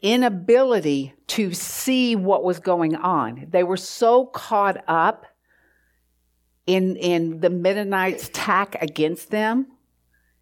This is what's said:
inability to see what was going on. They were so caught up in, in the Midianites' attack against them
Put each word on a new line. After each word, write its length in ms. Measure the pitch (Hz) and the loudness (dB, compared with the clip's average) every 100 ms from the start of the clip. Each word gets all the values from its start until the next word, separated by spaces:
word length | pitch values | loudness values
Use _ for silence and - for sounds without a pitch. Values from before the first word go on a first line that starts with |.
inability 1120 | 196 240 247 185 185 240 262 220 151 143 135 - - | 0 2 2 0 2 4 4 2 0 -2 -4 -12 -8
to 260 | - 196 | -4 -2
see 640 | 180 - - - 254 247 226 | -4 -8 -6 -2 0 2 0
what 280 | 190 190 | 2 0
was 160 | 180 170 | 0 -2
going 360 | 190 175 160 160 | 0 0 0 0
on. 520 | 180 165 113 123 143 | 0 0 -2 -6 -2
They 140 | 175 | 0
were 140 | 180 185 | 0 -2
so 480 | - - 233 247 254 | -6 0 4 4 2
caught 580 | - - 214 202 185 - | -6 -2 0 0 -2 -2
up 380 | 165 175 220 - _ _ _ _ _ _ _ _ _ _ _ _ _ - | 2 2 0 -8 _ _ _ _ _ _ _ _ _ _ _ _ _ 0
in, 300 | 185 185 - | 2 2 0
in 420 | 180 170 165 160 | 0 0 0 0
the 100 | 175 | 0
Midianites' 800 | 180 185 196 202 196 185 - - | 2 0 0 -2 -2 -2 -4 -8
attack 480 | - - 190 196 - | -8 0 0 0 -4
against 500 | 160 156 156 175 - | -6 -2 -2 -2 -4
them 360 | 214 214 240 269 _ _ _ _ _ _ _ | -2 0 0 -2 _ _ _ _ _ _ _